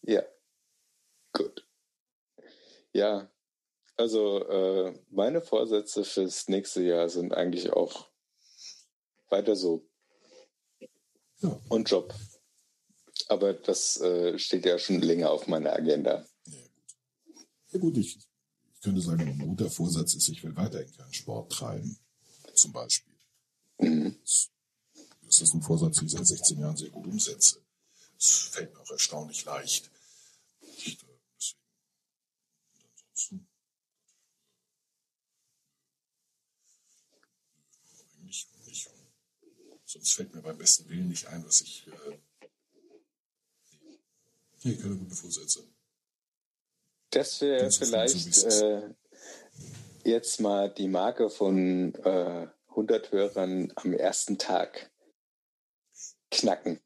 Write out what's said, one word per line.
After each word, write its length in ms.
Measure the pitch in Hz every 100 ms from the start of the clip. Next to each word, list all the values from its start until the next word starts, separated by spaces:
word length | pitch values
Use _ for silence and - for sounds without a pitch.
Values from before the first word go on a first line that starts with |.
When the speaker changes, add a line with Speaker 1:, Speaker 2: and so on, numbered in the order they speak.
Speaker 1:
Ja, 200 | - 104 - _ _ _ _ _ _ _ _ _ _
gut. 340 | - 403 - _ _ _ _ _ _ _ _ - - - - _
Ja, 360 | - 101 104 95 _ _ _ _ _ _ -
also, 500 | 117 110 104 101 -
äh, 460 | 95 95 95 92 - _
meine 320 | 98 107 160
Vorsätze 640 | 165 110 117 107 104 - 101
fürs 420 | - 95 - -
nächste 340 | 98 98 -
Jahr 260 | 87 85 85
sind 240 | 87 87
eigentlich 380 | - 90 87 90
auch 340 | - 90 - - _ _ _ _ - - - - _ _ _ _
weiter 260 | 98 104 101
so. 300 | 90 82 - _ _ _ _ - - _ _ _ - _ _ _ _ _
Speaker 2:
Ja. 180 | 185 - -
Speaker 1:
Und 200 | 113 110
Job. 240 | 90 - - - - _ _ _ _ _ _ _ - -
Aber 260 | 101 98
das, 460 | 95 - 92 - -
äh, 400 | 90 87 87 82
steht 260 | - 92 87
ja 140 | 87
schon 220 | - 92
länger 280 | 82 85 80
auf 160 | 76 -
meiner 260 | 80 76
Agenda. 520 | - 80 71 71 73 - _ -
Speaker 2:
Ja, 120 | -
gut. 880 | - _ _ - _ _ _ - - _ _
Ja, 60 | 180
gut, 180 | 175 135
ich, 180 | 98 -
ich 640 | - _ _ _ _ _
könnte 200 | 104 95
sagen, 200 | 85 82 78
ein 120 | 69
guter 300 | 73 92 110
Vorsatz 440 | - 85 80 78
ist, 160 | - -
ich 120 | 80
will 120 | 82 76
weiterhin 360 | 185 - - -
keinen 180 | 131
Sport 380 | - - 113 -
treiben. 460 | - 117 104 - - _ _ _ - -
Zum 180 | - -
Beispiel. 420 | - 113 - _ _ _ _ _ _ _ _
Speaker 1:
Mhm. 360 | - 78 - -
Speaker 2:
Das, 280 | - - - _ _ _ _ - - _ -
das 160 | -
ist 120 | 165
ein 80 | 165
Vorsatz, 360 | 156 165 160 160
den 80 | 156
ich 80 |
seit 120 | - 180
sechzehn 340 | - - 147
Jahren 180 | 151 156
sehr 120 | -
gut 160 | - 175
umsetze. 560 | 208 - - - - _ _ _ _ - _
Das 100 | - - -
fällt 220 | - 82
mir 60 | -
auch 100 | -
erstaunlich 540 | - - 76 76 76 -
leicht. 460 | 71 - - - _ _ - - _ _ _ - -
Ich, 260 | - -
äh, 40 | - _ _ _
deswegen, 220 | - - _ _ _ _ _ _ _ _ _ _ _ _ _ - _
ansonsten, 340 | - - 190 - _ _ _ _ _ _ _ _ _ _ _ _ _ _ _ _ _ _ _ _ _ _ _ _ _ _ _ _ _ _ _ _ _ _ _ _ _ _ _ _ _ _ _ _ - _ _
eigentlich 240 | 190 - - _ -
nicht. 220 | - - _ _ _ _ _ _ _ - - -
Sonst 260 | - -
fällt 200 | - -
mir 80 | -
beim 160 | 160 -
besten 320 | - - -
Willen 200 | 85 90
nicht 180 | 85 -
ein, 180 | 87 82
was 160 | -
ich, 240 | - - -
äh, 300 | - - - _ _ - _ _ _ 349 - _ _ _ _ _ _ _ _ 320 285 _ _ _ _ _ _
nee, 120 | 127 110
keine 200 | 98 95
guten 160 | 90 90
Vorsätze. 480 | 90 85 78 - - _ _ _ _ _ _ _ _ _ _ _ _ _ _
Speaker 1:
Das 280 | - 135 -
wäre 200 | 143 135
Speaker 2:
Ganz 120 | 127 -
offen, 100 | 127
so 0 | 113
Speaker 1:
vielleicht, 280 | 120 - -
Speaker 2:
wie 40 |
es 120 | -
ist. 180 | 113 107
Speaker 1:
äh, 280 | 107 104 104 - _ - - - - - - - - -
jetzt 360 | - 117 - -
mal 280 | 104 101 101
die 140 | - 95
Marke 420 | 90 101 123 110
von, 640 | - 98 95 92 92 92 -
äh, 520 | 95 92 87 87 82 _ _ -
hundert 360 | 107 113 -
Hörern 600 | 101 101 101 92 92 87 -
am 180 | -
ersten 440 | 87 92 95 - 98
Tag 540 | - 90 - - - _ _ _ _ _ _ _ _ _ _ - - - _
knacken. 500 | - 107 92 - 80